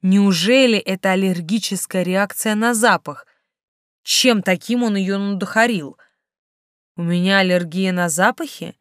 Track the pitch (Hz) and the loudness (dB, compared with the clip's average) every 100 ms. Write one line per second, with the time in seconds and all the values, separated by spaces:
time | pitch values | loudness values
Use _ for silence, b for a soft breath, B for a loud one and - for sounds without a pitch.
0 | 185 196 202 175 180 254 262 214 - 190 | 4 4 4 2 2 4 4 2 -2 -4
1 | 196 190 190 175 160 220 - 190 - 185 | 0 0 0 -2 -2 -4 -4 -6 -4 -4
2 | 180 185 202 - 220 214 233 233 226 180 | -2 -2 -2 -4 -4 0 0 2 2 2
3 | - 143 - _ _ _ _ _ _ _ | -2 -16 -20 _ _ _ _ _ _ _
4 | - - 254 220 185 185 - 240 240 202 | -4 0 2 2 0 -2 -2 -2 0 0
5 | 190 196 202 196 196 220 233 214 143 - | -2 -2 -4 -4 -4 0 2 0 -6 -16
6 | b b _ _ _ _ _ _ _ - | b b _ _ _ _ _ _ _ -8
7 | 170 175 185 196 185 180 175 175 190 180 | -2 0 2 2 4 2 0 -4 -2 0
8 | 175 156 202 247 320 - 165 - | -2 2 0 0 -10 -12 -16 -16